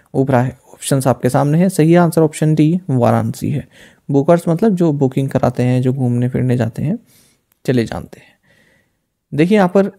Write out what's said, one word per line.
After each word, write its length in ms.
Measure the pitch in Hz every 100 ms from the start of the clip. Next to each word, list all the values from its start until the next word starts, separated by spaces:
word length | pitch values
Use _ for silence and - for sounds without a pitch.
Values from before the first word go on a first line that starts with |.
| _
उभरा 280 | 139 135 127
है? 160 | 131 131 _
ऑप्शंस 340 | - - 139 131
आपके 220 | 120 131
सामने 280 | 131 143 156
हैं, 120 | 185
सही 260 | 180 156 175
आंसर 260 | 170 160
ऑप्शन 340 | 156 - 156 156
डी 240 | 151 180 180
वाराणसी 600 | 127 117 117 113 - 117
है। 180 | 135 - _ - _ -
बुकर्स 340 | 139 143 170 175
मतलब 280 | 165 226 180
जो 180 | 170
बुकिंग 360 | 143 135 143 135
कराते 340 | 135 127 127
हैं, 180 | 123 127
जो 120 | 123
घूमने 360 | 139 123 120 123
फिरने 280 | 131 127 123
जाते 240 | 117 -
हैं, 180 | 143 233 _ _ _ _ _ _ -
चले 200 | 127 113
जानते 340 | - - -
हैं। 120 | _ _ _ _ _ _ _ _ _ _ _
देखिए 240 | 135 175 214
यहाँ 140 | 185
पर 180 | 202 196